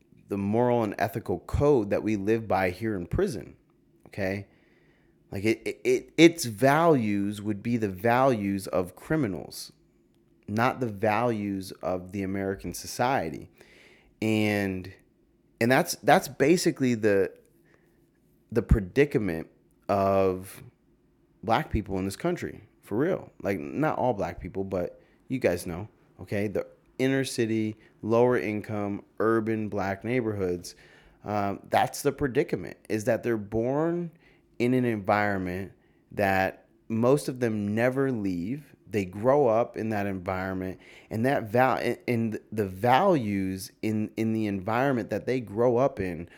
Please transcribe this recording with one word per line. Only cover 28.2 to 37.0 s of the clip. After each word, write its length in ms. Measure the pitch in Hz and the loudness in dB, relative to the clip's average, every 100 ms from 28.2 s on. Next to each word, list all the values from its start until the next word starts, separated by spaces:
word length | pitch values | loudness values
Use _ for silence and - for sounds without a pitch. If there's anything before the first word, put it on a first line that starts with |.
| 123 123 | 4 4
income, 640 | 82 107 101 107 101 101 - - | 0 -4 -4 -4 -4 -6 -8 0
urban 480 | 107 113 110 110 107 | 2 2 2 -2 -2
black 340 | 101 95 98 | -4 -4 -4
neighborhoods, 720 | 110 127 110 101 92 87 85 - - - _ _ - | -2 -2 -2 -2 -2 -2 -8 -18 -20 -20 _ _ -6
um, 340 | 104 101 98 - | -2 -2 -4 -2
that's 320 | 104 120 - | 0 0 0
the 120 | 139 | -2
predicament, 680 | 131 143 123 170 104 80 - - | -2 0 0 0 -4 -6 -14 -6
is 160 | 107 | -2
that 180 | 107 113 | 0 0
they're 140 | 120 113 | 0 -2
born 760 | 101 110 117 143 165 175 170 - _ _ _ - | -2 -2 -2 0 0 -2 -6 -12 _ _ _ -2
in 140 | 120 | 2
an 140 | 127 123 | 2 2
environment 880 | 110 98 104 104 98 92 90 95 - _ _ _ | 0 2 2 2 0 -2 -6 -8 -14 _ _ _
that 540 | - 98 95 92 - _ _ - | 0 2 2 0 -4 _ _ -6
most 400 | 113 | 0